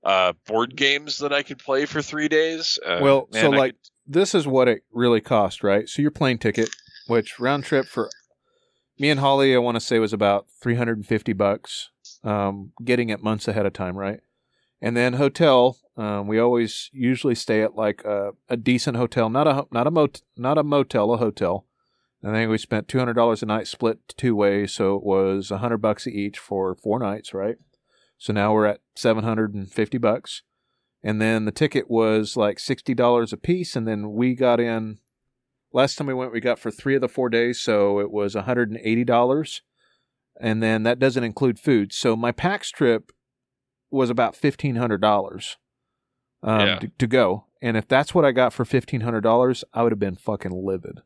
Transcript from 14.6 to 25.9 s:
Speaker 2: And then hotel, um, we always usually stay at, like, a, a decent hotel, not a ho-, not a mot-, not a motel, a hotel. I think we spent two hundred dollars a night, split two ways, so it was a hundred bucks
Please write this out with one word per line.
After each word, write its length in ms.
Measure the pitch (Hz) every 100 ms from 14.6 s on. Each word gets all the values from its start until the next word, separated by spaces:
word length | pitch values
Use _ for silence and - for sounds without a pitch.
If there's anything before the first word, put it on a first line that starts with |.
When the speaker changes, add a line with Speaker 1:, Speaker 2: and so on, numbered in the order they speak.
| _ _
Speaker 2:
And 120 | 113 120
then 160 | 123
hotel, 680 | 127 139 - 160 131 123 123 _ -
um, 300 | 104 101 101
we 140 | 110
always 500 | 120 120 110 - -
usually 440 | 135 123 127 139 117
stay 260 | - 110
at, 140 | 110 107
like, 260 | 107 104
a, 280 | 107 101 101 - _
a 80 | 120
decent 400 | 120 123 - 120
hotel, 340 | 120 - 113
not 160 | 123 151
a 80 |
ho-, 140 | 139 -
not 160 | 117 127
a 60 |
mot-, 300 | 165 147 - _ -
not 220 | 127 151
a 60 |
motel, 480 | 147 143 131 113 104
a 60 | 117
hotel. 480 | 117 - 92 98 _ _ _ _ _ _
I 80 | 104
think 180 | 110 113
we 80 | 110
spent 300 | - 107 -
two 100 | 131
hundred 140 | 123
dollars 300 | 117 117 110
a 20 | 110
night, 220 | 107 95
split 320 | - 113 110 - -
two 180 | 127
ways, 380 | 104 101 101 101
so 240 | - 98 101
it 80 |
was 480 | 101 95 95 98 95
a 60 | 101
hundred 200 | 120 113
bucks 300 | 107